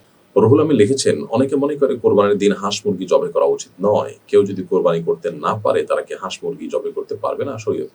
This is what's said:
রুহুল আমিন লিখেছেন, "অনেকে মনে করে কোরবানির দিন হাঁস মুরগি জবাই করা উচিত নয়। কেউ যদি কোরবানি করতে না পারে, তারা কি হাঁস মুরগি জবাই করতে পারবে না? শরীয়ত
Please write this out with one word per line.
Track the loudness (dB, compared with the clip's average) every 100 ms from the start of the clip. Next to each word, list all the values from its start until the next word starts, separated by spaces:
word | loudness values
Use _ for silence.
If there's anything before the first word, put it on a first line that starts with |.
| _ _ _ 2
রুহুল | 6 6
আমিন | 4 4
লিখেছেন, | 4 2 0 -2 -2
"অনেকে | -2 0 0
মনে | -2 0
করে | 0 2
কোরবানির | 2 4 4 2
দিন | 2
হাঁস | 0 -4 -4 -4
মুরগি | -4 0
জবাই | 0 0
করা | 0 0
উচিত | 0 -6 -4
নয়। | 0 0 -2 -8 _
কেউ | 2 2
যদি | 0
কোরবানি | -2 0 2 0
করতে | 0 -4 -4
না | -6 -4 -2
পারে, | 0 0 0
তারা | -2
কি | -4
হাঁস | -8 -10 -8
মুরগি | -8 -8 -6
জবাই | -6 -6
করতে | -8 -8 -6
পারবে | -6 -4 -6
না? | -6
শরীয়ত | -6 -6 -6